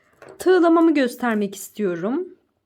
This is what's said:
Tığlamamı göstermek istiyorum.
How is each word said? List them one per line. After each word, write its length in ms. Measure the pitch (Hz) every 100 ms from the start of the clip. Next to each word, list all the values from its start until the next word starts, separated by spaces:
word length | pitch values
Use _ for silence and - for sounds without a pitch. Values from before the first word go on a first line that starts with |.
| _ _ - -
Tığlamamı 560 | 349 370 339 339 330
göstermek 600 | 294 247 247 240 214 202
istiyorum. 760 | - - - 196 170 196 294 370 - _ _